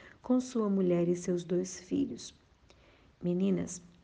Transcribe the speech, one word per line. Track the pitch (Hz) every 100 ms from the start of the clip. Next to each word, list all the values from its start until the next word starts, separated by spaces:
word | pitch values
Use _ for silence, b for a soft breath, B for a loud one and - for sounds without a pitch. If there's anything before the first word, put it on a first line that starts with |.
| B B
com | - 254
sua | 254 233 208
mulher | 196 180 175 170
e | 175
seus | - 175
dois | 175 180 185 -
filhos." | - 185 - - - - _ _ - b b b b _
Meninas, | 175 180 196 175 175 - - -